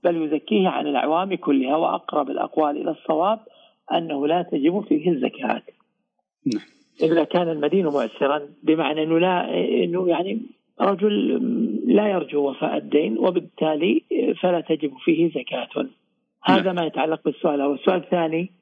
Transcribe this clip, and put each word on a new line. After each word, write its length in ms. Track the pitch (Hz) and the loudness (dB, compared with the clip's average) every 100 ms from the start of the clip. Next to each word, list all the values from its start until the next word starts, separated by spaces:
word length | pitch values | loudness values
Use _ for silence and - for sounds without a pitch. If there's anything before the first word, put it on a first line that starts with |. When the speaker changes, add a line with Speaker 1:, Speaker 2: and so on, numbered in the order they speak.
Speaker 1:
بل 180 | 175 170 | 0 0
يزكيه 480 | 156 151 - 214 185 | -2 -2 0 2 2
عن 180 | 135 147 | 0 -2
الأعوام 480 | 139 131 165 190 190 | 0 0 0 0 -4
كلها، 400 | - 139 127 151 | 0 0 2 0
وأقرب 540 | 170 185 - 151 135 | 0 -2 -4 -4 -2
الأقوال 520 | 143 - - 151 147 | -4 -4 0 0 -2
إلى 100 | - | -6
الصواب 480 | 151 - 156 180 220 - _ _ _ - | -8 -4 0 0 -2 -6 _ _ _ -4
أنه 340 | 170 165 143 147 | -4 -2 -4 0
لا 140 | 170 | 0
تجب 420 | 175 151 139 190 208 | 0 0 0 0 0
فيه 240 | 151 165 | 0 2
الزكاة. 500 | 156 123 - 123 113 - _ _ _ _ _ _ _ - | 0 0 -2 -4 -4 -6 _ _ _ _ _ _ _ -4
Speaker 2:
نعم. 680 | 107 - _ _ _ 160 | -4 -8 _ _ _ 2
Speaker 1:
إذا 120 | 170 | 2
كان 260 | 151 175 175 | 2 0 0
المدين 360 | 156 147 190 170 | -2 0 2 2
معسراً، 560 | 143 117 - 139 147 143 - | 0 -2 0 0 0 -4 -6
بمعنى 400 | 147 160 143 151 | 0 2 2 0
أنه 160 | 156 165 | 2 2
لا، 400 | 180 180 - 175 - 180 | 2 2 0 -2 0 0
أنه 260 | 175 175 180 | 0 0 0
يعني 320 | 170 185 220 - - _ _ | 0 0 -4 -8 -20 _ _
رجل 600 | 185 196 208 208 - - - 233 226 - 240 | -2 2 2 2 0 0 0 -2 -2 -2 2
لا 220 | 208 214 | 4 4
يرجو 420 | 190 147 147 139 | 0 -2 -2 -2
وفاء 280 | 131 156 - | -2 -4 -4
الدين، 400 | 107 147 175 220 | 0 2 2 0
وبالتالي 840 | 190 180 - - 156 156 180 311 _ - - 185 | 0 0 -4 -4 -2 0 2 0 _ -2 -2 0
فلا 200 | 185 175 | 0 0
تجب 320 | 151 160 147 139 | 0 -2 -2 -4
فيه 260 | - 156 170 | 0 2 2
زكاة. 580 | 147 123 127 123 - 131 _ _ _ _ _ | 0 -8 -8 -8 -6 -8 _ _ _ _ _
هذا 200 | - 185 | 2 2
Speaker 2:
نعم. 120 | 190 175 | 2 -2
Speaker 1:
ما 100 | 160 | -4
يتعلق 380 | - 156 160 - | -2 -2 0 -2
بالسؤال 300 | 143 170 143 | -2 -2 0
الأول. 200 | 139 139 | 0 0
السؤال 220 | - 185 | 0 0
الثاني؟ 540 | 160 180 165 160 185 _ | 0 0 0 -2 -4 _